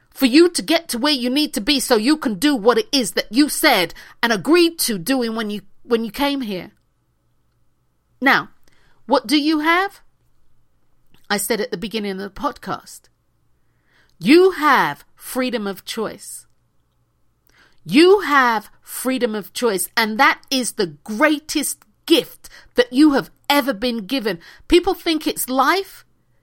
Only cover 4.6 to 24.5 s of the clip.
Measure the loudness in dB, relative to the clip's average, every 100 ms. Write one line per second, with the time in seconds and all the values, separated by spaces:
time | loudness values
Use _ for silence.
4.6 | 2 0 -4 -4 -2 -2 -2 -6 -6 -8
5.6 | -12 -16 -2 -2 -2 -2 -2 -2 -6 -8
6.6 | -12 _ _ _ _ _ _ _ _ _
7.6 | _ _ _ _ _ -4 0 0 -2 -14
8.6 | -20 -20 _ _ -2 -2 0 0 0 0
9.6 | 0 0 -2 -8 _ _ _ _ -20 _
10.6 | _ _ _ _ _ -14 -6 -4 -2 -4
11.6 | -4 -6 -6 -6 -6 -8 -10 -8 -8 -6
12.6 | -10 -12 -12 -20 _ _ _ _ _ _
13.6 | _ _ _ _ _ -4 4 6 6 2
14.6 | 2 2 2 -4 _ _ -10 -4 -4 -4
15.6 | -6 -10 -10 -8 -8 -10 -16 -20 -20 _
16.6 | _ _ _ _ _ _ _ _ _ _
17.6 | _ _ 0 4 6 6 4 2 2 0
18.6 | -6 _ -16 -8 -4 -2 -4 -6 -10 -4
19.6 | -2 -2 -4 -4 -2 2 0 0 -4 -4
20.6 | -4 -4 -6 -8 -8 0 0 0 -4 -4
21.6 | -4 -8 _ _ 2 2 0 -8 -20 -20
22.6 | -6 -2 0 4 4 4 -2 _ -2 0
23.6 | 0 -2 -4 -4 -6 -4 -4 -6 -12